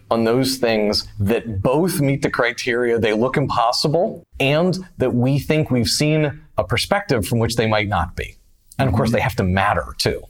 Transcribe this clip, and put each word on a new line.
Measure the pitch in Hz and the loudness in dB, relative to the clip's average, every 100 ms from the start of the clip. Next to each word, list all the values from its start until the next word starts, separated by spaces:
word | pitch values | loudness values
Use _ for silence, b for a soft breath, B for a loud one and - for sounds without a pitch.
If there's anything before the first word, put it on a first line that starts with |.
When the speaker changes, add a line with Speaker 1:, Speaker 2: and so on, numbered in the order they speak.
| - | -2
Speaker 1:
on | 117 | 0
those | 113 123 131 - | 2 2 0 0
things | 117 110 104 104 - B | 0 2 2 0 -4 B
that | 101 117 117 98 | 0 0 -2 -2
both | 127 143 180 165 | 0 2 2 0
meet | 139 135 | 0 0
the | 147 | 0
criteria, | - 120 120 127 120 120 117 | 0 0 -2 -2 0 2 2
they | 107 | 2
look | 107 127 151 | 2 2 0
impossible, | 123 123 117 123 156 165 226 - - - | 0 0 0 0 0 0 0 -4 -12 -4
and | 135 151 185 185 B - | 0 2 0 -2 B -2
that | 123 | 0
we | 120 127 139 | 2 2 2
think | - 156 151 | 0 0 2
we've | 123 110 | 0 0
seen | - 151 156 147 - - - | 0 2 2 0 -4 -10 -4
a | |
perspective | - 120 - - - 120 98 | -2 -2 0 -2 0 -2 0
from | 117 | 0
which | 113 117 | 0 0
they | 110 | 0
might | 107 104 | 0 0
not | 92 - | -2 -4
be." | - - - _ _ _ - | -8 -12 -14 _ _ _ -4
And | 135 | 0
of | |
course, | 113 117 | 0 0
Speaker 2:
Mm-hmm. | 113 | 0
Speaker 1:
they | |
have | - - | -2 -2
to | |
matter, | 92 95 101 92 - - | 0 2 2 0 -4 -4
too. | - - | -4 -4